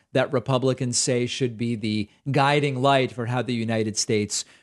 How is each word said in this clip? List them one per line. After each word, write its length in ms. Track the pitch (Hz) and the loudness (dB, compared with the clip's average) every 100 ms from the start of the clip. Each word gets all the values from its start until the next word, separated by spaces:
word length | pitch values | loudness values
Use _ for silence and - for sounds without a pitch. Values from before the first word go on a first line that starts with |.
| _ | _
that 180 | 135 127 | 0 0
Republicans 680 | 131 135 131 131 127 123 120 | 0 0 0 0 0 -2 -2
say 280 | - 123 123 | 0 0 -2
should 320 | - 123 110 | -2 -4 -2
be 180 | 120 113 | -4 -2
the 340 | 110 107 101 _ 139 | -2 -2 -4 _ -2
guiding 500 | 143 139 147 147 127 | 2 4 2 0 2
light 300 | 139 139 123 | 4 4 2
for 140 | 123 117 | -2 -4
how 160 | 127 | -2
the 120 | 117 | -2
United 440 | 120 113 113 107 104 | -2 0 0 -2 -2
States 480 | - 107 104 - - _ | 0 0 0 -4 -8 _